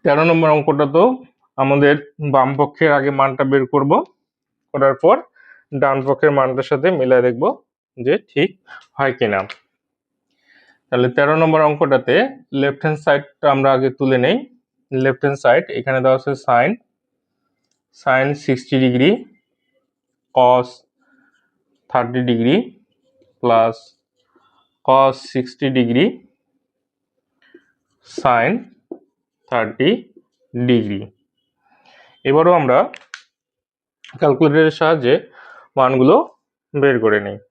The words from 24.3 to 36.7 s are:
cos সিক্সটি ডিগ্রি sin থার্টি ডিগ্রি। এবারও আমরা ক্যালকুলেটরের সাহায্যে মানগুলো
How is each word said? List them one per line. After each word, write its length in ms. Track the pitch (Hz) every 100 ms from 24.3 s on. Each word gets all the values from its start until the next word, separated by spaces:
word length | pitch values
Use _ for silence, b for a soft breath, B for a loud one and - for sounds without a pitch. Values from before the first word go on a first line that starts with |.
| _ _ _ _ _ -
cos 280 | 131 135 131 -
সিক্সটি 360 | 131 127 - 139 131
ডিগ্রি 280 | 117 120 202 - _ _ _ _ _ _ _ _ _ _ _ _ b b b b _ _ _ -
sin 340 | 135 120 123 233 - _ _ - _ _ _ _ _
থার্টি 400 | 123 107 - 143 240 - _ _ _ _ 120 123
ডিগ্রি। 320 | 120 104 101 110 _ _ _ _ _ b b b b b b 135
এবারও 220 | 147 170 175
আমরা 180 | 135 131 220 - _ - _ _ _ _ _ _ _ _ - -
ক্যালকুলেটরের 580 | 151 131 160 151 156 156
সাহায্যে 360 | 156 165 123 - - B B B B 139
মানগুলো 360 | 127 131 131 233 - _ _ _ _